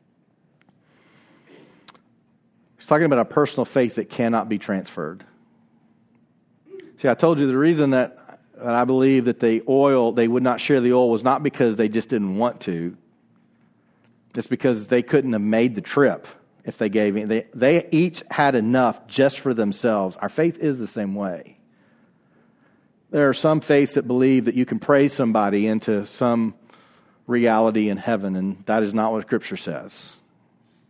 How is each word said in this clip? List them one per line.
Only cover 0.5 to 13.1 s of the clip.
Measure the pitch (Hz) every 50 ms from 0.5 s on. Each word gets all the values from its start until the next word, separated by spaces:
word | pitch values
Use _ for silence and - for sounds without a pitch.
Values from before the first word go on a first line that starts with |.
| _ _ _ _ _ _ _ _ _ _ _ _ _ _ _ _ _ _ _ _ - - - _ _ _ _ - - _ _ _ _ _ _ _ _ _ _ _ _ _ _ _ _ _
He's | -
talking | - 151 151 170
about | 151 139 120
a | 113
personal | - - 151 147 - - 135 117
faith | - - 139 123 113 -
that | 117 101 -
cannot | - - 120 117 117 113 - 113
be | 107 98
transferred. | - - 101 95 - - - - 78 78 90 101 - _ _ _ _ _ _ _ _ _ _ _ _ _ _ _ _ _ _ _ _ _ _ _ _ _ _ _ _ - - 381 - - - -
See, | - 131
I | 113
told | - 175 165 165 143
you | 143
the | 131 127 131
reason | 147 165 170 151 147 139
that, | 131 127 123 117 - - - - - - _ _ -
that | - 120 120 117
I | 123 123
believe | 127 131 131 131 135 135 127 117
that | 123 113 -
the | 123 113 113 113 - -
oil, | 131 139 139 139 135 127 117 117
they | 110 120 117
would | 117 120 127
not | 127 127 120 113
share | - - 143 131
the | 120 123 123
oil | 127 127 117
was | 117 104
not | 117 127 135 156
because | 151 139 - - 131 117 107
they | 110 110 107
just | 107 113 107 -
didn't | 131 110 101 95 95 104
want | 117 120 - -
to. | - 104 87 82 85 87 - - _ _